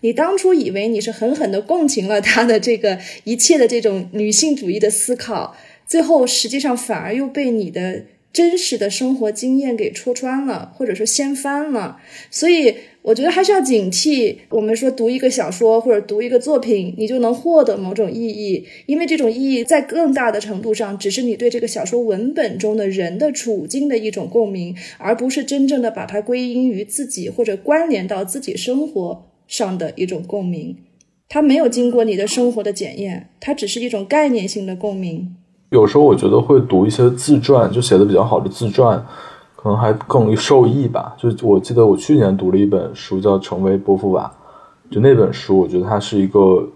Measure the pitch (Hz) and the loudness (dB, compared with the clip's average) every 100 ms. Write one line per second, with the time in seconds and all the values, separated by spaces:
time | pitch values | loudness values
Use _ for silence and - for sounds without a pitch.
0 | 226 240 330 392 370 339 - 190 214 220 | -2 0 0 2 2 2 0 -2 -2 -2
1 | 226 - 220 302 226 190 208 349 294 - | -4 -4 -2 -2 -2 -2 -2 0 0 0
2 | 185 208 - 233 240 220 226 220 202 180 | -2 0 0 2 2 2 2 0 -2 -4
3 | - - - 254 - 320 226 233 220 196 | -10 -12 -6 0 2 4 4 2 0 -2
4 | 180 214 214 208 320 285 190 202 214 214 | -6 -4 -2 0 0 -2 -4 -2 0 0
5 | - 247 - 196 - - - _ - 330 | -2 -4 -6 -8 -8 -14 -20 _ -2 0
6 | 285 311 247 - 226 277 285 240 - 175 | 4 4 4 0 -2 -2 -2 -2 -4 -6
7 | 175 233 269 285 262 226 180 180 185 190 | -4 -4 -4 -2 -2 -2 -4 -6 -6 -8
8 | - _ _ - 339 349 - 233 202 - | -12 _ _ 0 2 2 -2 -4 -4 -2
9 | 254 262 214 214 254 262 277 226 208 - | -2 -2 -2 -4 -2 0 0 -2 -4 -6
10 | 254 247 254 262 277 190 - - 247 190 | -6 -6 -4 -4 -4 -6 -10 -8 -6 -4
11 | 220 - 277 269 277 285 302 240 180 - | -2 -2 -4 -4 -4 -4 -4 -6 -6 -12
12 | - - - - 330 339 262 - - _ | -20 -20 -14 -2 2 4 2 0 -8 _
13 | - 226 302 349 381 392 262 233 185 180 | -2 0 2 2 2 2 2 0 0 -2
14 | 311 269 214 - - 226 214 226 262 262 | 0 2 0 -4 -4 -2 0 0 -2 0
15 | 226 254 254 254 165 180 226 226 240 208 | -2 0 0 0 -4 2 4 4 2 0
16 | 202 208 240 247 285 285 233 208 180 180 | 0 -4 0 0 2 0 0 -2 -2 -6
17 | 220 254 233 254 339 320 233 196 185 202 | -4 0 0 0 2 4 4 0 -4 -4
18 | 196 226 233 208 208 185 - - - 294 | -4 -4 -8 -6 -4 -4 -6 -12 -4 -2
19 | 330 311 240 233 269 254 240 311 - 320 | -2 0 0 0 -2 -2 0 0 0 0
20 | 320 269 240 208 208 196 220 214 208 202 | 0 0 -2 -2 -6 -6 -4 -4 -4 -6
21 | 202 196 247 196 240 240 233 311 175 240 | -6 -4 -4 -2 -2 -2 -6 -6 -4 -2
22 | 226 190 240 302 233 190 214 220 196 190 | -2 -2 -2 -2 -4 -4 -4 -2 -2 -4
23 | 170 190 302 254 233 202 165 269 285 233 | -4 -2 -4 -4 -6 -6 -4 -4 -2 -2
24 | 214 202 180 226 208 190 175 180 - - | -4 -6 -4 -2 -2 -4 -8 -12 -16 -8
25 | 196 226 254 285 269 277 269 277 233 226 | -4 -2 -2 -4 -2 0 0 0 -2 -6
26 | - 208 214 247 247 240 254 196 208 - | -8 -6 -4 -4 -4 -2 -2 -2 -6 -8
27 | 262 190 175 - 220 196 - 311 330 214 | -6 -8 -6 -4 -4 -2 0 0 0 -2
28 | 185 196 190 277 262 185 - 269 302 208 | -4 -6 -6 -8 -8 -8 -4 -4 -4 -6
29 | 175 175 _ _ - - 202 185 160 - | -6 -10 _ _ -12 -6 -4 -4 -6 -6
30 | 180 170 175 208 180 165 - - _ _ | -6 -6 -8 -6 -6 -6 -8 -14 _ _
31 | _ _ - 294 302 277 269 233 240 240 | _ _ -6 0 2 4 2 0 0 2
32 | 226 196 202 254 247 220 202 202 202 - | 0 0 -2 0 0 0 -4 -6 -8 -8
33 | 196 180 - _ - 285 196 233 240 220 | -8 -10 -14 _ -8 -6 -6 -6 -6 -6
34 | 190 294 294 240 196 214 190 180 208 196 | -2 2 2 0 -2 -6 -8 -6 -6 -6
35 | 180 165 180 - _ _ - 123 104 143 | -6 -6 -10 -12 _ _ 0 4 6 6
36 | 147 - - 117 - 135 123 123 104 110 | 6 6 4 4 6 4 4 4 4 4
37 | 123 127 - 139 120 131 104 113 123 95 | 4 4 2 4 6 4 4 2 4 6
38 | 104 92 117 87 95 - 113 98 120 98 | 6 4 4 0 -2 -4 -2 4 4 4
39 | - - - - _ - 107 107 113 104 | -2 -16 -20 -20 _ -6 -2 0 2 0
40 | - 135 110 107 - 135 117 135 127 120 | 0 2 4 2 4 6 6 2 0 -4
41 | - - 120 113 113 - - 117 110 98 | -8 -4 -4 0 2 2 4 4 4 4
42 | - 104 98 95 92 95 101 98 82 - | 4 4 4 2 2 2 2 0 -2 -10
43 | - 95 101 95 - 90 95 95 98 95 | -6 -2 2 0 -2 -2 0 0 2 0
44 | 101 92 - - - - - _ - 101 | 2 -2 -4 -12 -20 -20 -20 _ -6 2
45 | 135 123 98 - - 95 87 90 92 104 | 6 6 4 0 2 2 4 0 0 -2
46 | - 104 95 101 95 90 82 | -2 -2 2 4 6 4 2